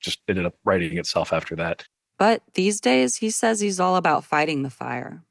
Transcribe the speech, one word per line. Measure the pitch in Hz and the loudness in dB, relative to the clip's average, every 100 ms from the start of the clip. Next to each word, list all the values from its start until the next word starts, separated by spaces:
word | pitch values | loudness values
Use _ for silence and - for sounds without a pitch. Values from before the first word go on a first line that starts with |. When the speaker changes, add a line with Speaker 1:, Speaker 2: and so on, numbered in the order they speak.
Speaker 1:
just | - - - | -10 -6 -2
ended | 92 87 | -2 -2
up | - | -2
writing | 104 95 82 85 | 0 2 2 -4
itself | 82 - - | -2 -2 0
after | 82 - - | -2 -4 -4
that. | 170 170 - _ _ - | -4 -6 -10 _ _ 0
Speaker 2:
But | 202 226 _ | 2 2 _
these | - 190 208 | 0 0 2
days, | 247 254 254 - | 2 4 2 0
he | 220 | -2
says | - 226 220 | 0 0 0
he's | 208 185 | -2 0
all | 185 185 | 2 2
about | 165 147 | 2 0
fighting | - 151 156 147 | 0 0 0 0
the | 135 | -4
fire. | - 123 123 123 - - | -6 -8 -8 -8 -14 -20